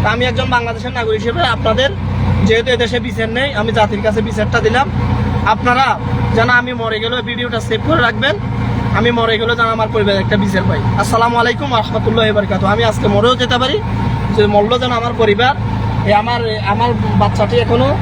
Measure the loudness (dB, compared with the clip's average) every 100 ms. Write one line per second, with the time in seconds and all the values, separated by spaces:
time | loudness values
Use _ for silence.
0 | 0 0 0 -2 0 0 -2 -6 -6 -4
1 | -2 -2 -2 0 0 0 0 0 0 -2
2 | -4 -2 0 2 2 2 2 0 0 -2
3 | -4 -4 -4 -2 -2 -2 0 2 2 2
4 | 0 0 -2 -2 0 2 2 0 0 -2
5 | -2 0 0 0 0 0 2 2 2 0
6 | -2 -2 0 2 2 2 0 -4 -4 -4
7 | -4 -4 -4 -6 -4 -4 -2 -4 0 0
8 | 0 0 -2 -2 -4 -4 -2 -2 -2 0
9 | 2 2 0 0 0 0 0 0 -2 0
10 | 0 0 0 0 0 0 0 0 0 0
11 | 0 2 2 2 0 0 -2 -2 -2 -2
12 | 0 2 2 2 0 0 0 2 0 0
13 | 2 4 4 2 0 0 0 -2 -2 -2
14 | -2 -2 -2 2 4 4 2 0 0 -2
15 | -2 0 2 4 2 0 -2 -2 -2 -2
16 | 2 2 2 -2 -2 -2 -2 0 0 0
17 | 0 2 2 2 2 2 2 2 2 0